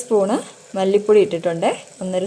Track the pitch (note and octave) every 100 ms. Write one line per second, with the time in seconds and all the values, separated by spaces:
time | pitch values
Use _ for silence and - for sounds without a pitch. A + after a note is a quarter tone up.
0 | - A3 G3 B3+ - - - G3 F#3+ G3+
1 | G#3 G#3+ F#3 E3+ F3 E3+ G3+ A#4 - -
2 | F#3 F#3